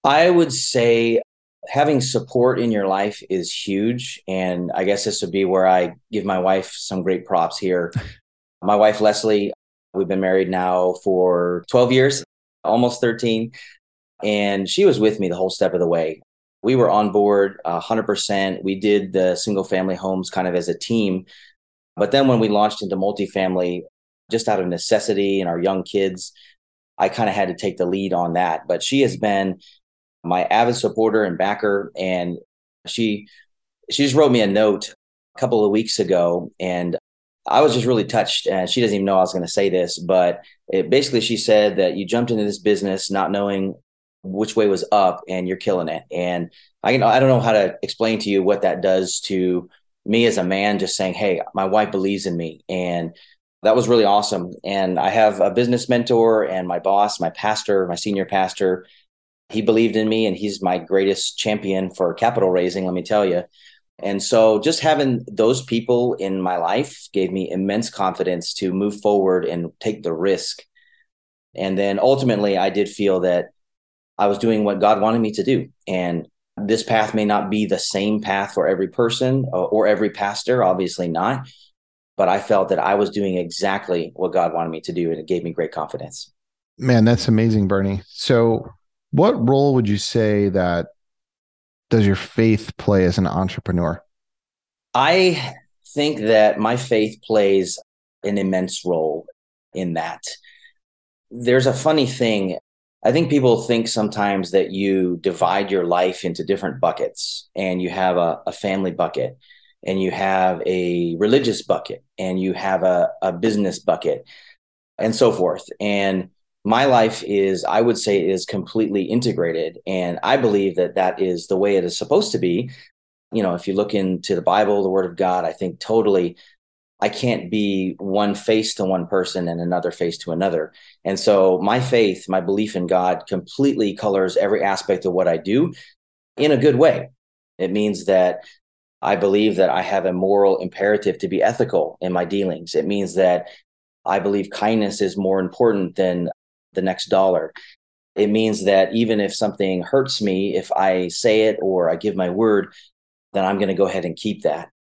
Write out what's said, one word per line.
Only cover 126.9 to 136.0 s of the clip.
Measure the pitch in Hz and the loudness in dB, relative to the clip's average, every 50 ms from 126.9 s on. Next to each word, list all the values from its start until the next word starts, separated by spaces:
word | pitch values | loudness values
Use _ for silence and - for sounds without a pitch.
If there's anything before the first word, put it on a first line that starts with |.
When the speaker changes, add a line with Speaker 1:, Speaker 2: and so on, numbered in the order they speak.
| _ _ | _ _
Speaker 1:
I | 101 104 | -4 -4
can't | - - - 123 113 - - 87 | -2 -2 -2 -2 -2 -2 -4 -4
be | 107 107 104 101 98 95 92 92 - | -2 -2 0 0 0 -2 -2 -4 -6
one | - 101 98 95 104 104 101 101 | -6 -6 -2 0 0 0 0 -2
face | - - - 113 110 110 - - | -2 0 2 2 2 2 -2 -4
to | - 101 | -4 -2
one | 95 95 90 85 | 0 0 -2 -2
person | 87 - 95 90 - - 95 87 85 | 0 0 -2 0 -2 -4 -4 -4 -4
and | 82 85 | -4 -4
another | 85 87 87 87 85 87 | -4 -2 -2 -2 -2 -4
face | - - 90 85 82 - | -4 -2 -4 -4 -4 -6
to | - 87 | -8 -6
another. | 80 82 95 95 82 80 78 - _ - - - _ _ _ | -4 -2 -2 0 -2 -2 -4 -6 _ -20 -20 -20 _ _ _
And | 95 98 95 | -6 -4 0
so | - 113 104 98 95 95 92 90 | 2 4 4 6 6 4 4 2
my | 92 101 113 127 | 2 0 0 0
faith, | 131 131 131 117 110 101 92 - - - | 0 2 2 2 2 2 0 -4 -6 -4
my | 92 95 | -4 -2
belief | 90 95 98 104 110 107 - | -2 -2 -2 -2 -2 -4 -4
in | 92 87 | -6 -2
God | - 95 90 90 90 90 - - | 0 0 2 2 0 -2 -4 -4
completely | - 101 92 - - - - 139 143 - - 107 101 90 | -6 -6 -6 -6 -8 -4 0 0 0 2 0 -2 -2 -2
colors | - - 107 98 98 95 92 87 | -4 -2 0 0 0 0 0 0
every | - 98 101 104 - - | 0 0 0 0 0 0
aspect | 98 98 - - - 95 92 - | -2 -2 -2 -2 -2 -2 -2 0
of | 95 | -2
what | 87 92 92 | 0 0 0
I | 87 82 | 0 0
do | 82 - 92 107 135 165 - - - - - _ _ | -2 -2 0 0 0 0 0 -4 -12 -20 -20 _ _